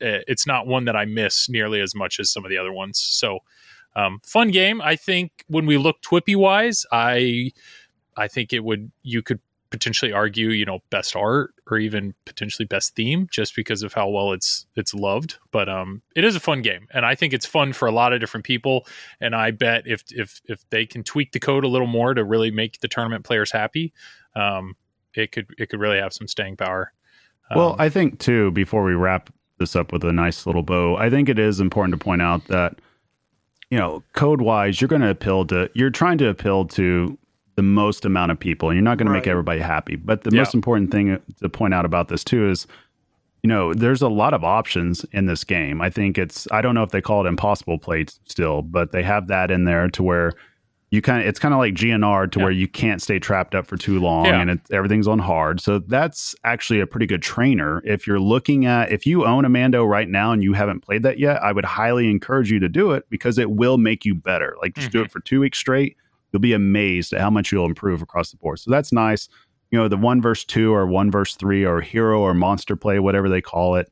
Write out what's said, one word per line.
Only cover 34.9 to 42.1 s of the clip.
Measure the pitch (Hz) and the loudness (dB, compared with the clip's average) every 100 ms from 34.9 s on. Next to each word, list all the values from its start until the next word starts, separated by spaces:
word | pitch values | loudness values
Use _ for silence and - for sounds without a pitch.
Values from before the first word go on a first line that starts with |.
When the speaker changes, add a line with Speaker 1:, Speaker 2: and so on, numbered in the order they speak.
| 156 110 | 2 2
Speaker 2:
appeal | 92 101 95 87 | 0 0 0 0
to, | 90 90 | -2 -2
you're | 117 135 | 0 -2
trying | 131 175 165 | 2 0 2
to | 123 | 0
appeal | 95 104 98 | 0 0 0
to | 90 - 90 90 90 - _ _ _ | 0 0 2 2 0 -6 _ _ _
the | - | 0
most | 98 101 104 104 | 2 4 2 0
amount | 101 92 87 | -2 0 0
of | 82 | -2
people, | 90 82 80 | -4 -2 0
and | 87 | 2
you're | |
not | 113 120 | 2 2
gonna | 110 | 0
make | 98 | 0
Speaker 3:
Right. | 95 | 0
Speaker 2:
everybody | 90 85 82 | -2 -2 -4
happy. | 82 78 - | -2 -4 -4
But | 76 90 110 | -10 -4 -2
the | 113 | 2
Speaker 1:
Yeah. | 113 | 2
Speaker 2:
most | 131 | 2
important | 120 120 113 92 | 0 0 0 2
thing | 104 101 95 - - | 2 0 -2 -6 -8
to | 95 | -8
point | - 104 | -2 0
out | 92 | 2
about | 85 85 | 0 0
this | 85 | -2